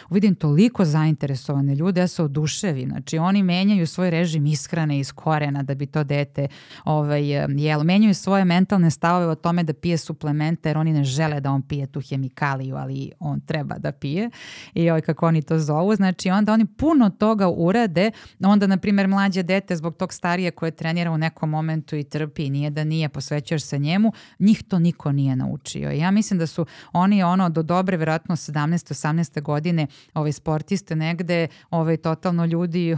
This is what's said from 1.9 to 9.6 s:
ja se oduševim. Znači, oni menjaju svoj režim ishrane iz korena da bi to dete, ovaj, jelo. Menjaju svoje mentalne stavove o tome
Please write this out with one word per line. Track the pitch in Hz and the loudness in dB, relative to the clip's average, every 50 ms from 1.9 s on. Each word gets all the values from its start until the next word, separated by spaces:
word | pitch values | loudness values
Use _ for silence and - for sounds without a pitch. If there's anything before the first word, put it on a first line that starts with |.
| 190 180 | 2 2
ja | 180 | 0
se | 175 - - 165 | 0 0 -2 -2
oduševim. | 147 135 156 151 147 - - - 196 151 127 127 120 | -2 0 -2 -2 -2 -2 -2 -4 -2 -2 -2 -4 -6
Znači, | - - 135 - - | -6 -8 -6 -4 -2
oni | 160 165 180 196 208 190 | 0 2 2 2 2 2
menjaju | 180 175 180 190 202 214 190 165 | 2 2 2 4 4 4 2 2
svoj | 156 - - 185 180 | 0 0 0 0 0
režim | 165 165 175 170 156 160 143 | 2 2 0 0 0 0 2
ishrane | 147 151 139 - - - 170 160 151 143 143 | 2 0 0 -2 -4 -4 -2 0 0 0 0
iz | 139 139 | -2 -4
korena | - - - 160 160 151 147 143 139 139 139 | -8 -6 -2 -2 0 0 0 -2 -2 -4 -4
da | 135 139 | -4 -4
bi | 139 143 | -4 -6
to | 139 - 156 151 | -4 -2 -2 -2
dete, | 139 143 143 143 143 - - 139 139 - - - - - - - | 0 0 -2 -2 -2 -4 -6 -6 -6 -6 -12 -20 -20 -20 -8 -4
ovaj, | - 156 151 147 147 147 147 147 143 143 143 147 143 139 | -2 0 0 0 0 0 0 0 0 0 -2 -2 -2 0
jelo. | 143 147 151 156 151 147 | 0 0 0 2 2 2
Menjaju | 165 185 202 220 214 185 | 4 4 6 6 4 4
svoje | - - 190 196 196 190 | 2 0 0 2 2 4
mentalne | 180 170 180 190 - 208 190 170 165 | 4 4 4 2 2 2 4 4 4
stavove | - - - 170 175 180 175 | 2 2 0 0 2 2 2
o | 165 160 | 0 -2
tome | 156 - 170 170 175 | -2 -2 -2 0 0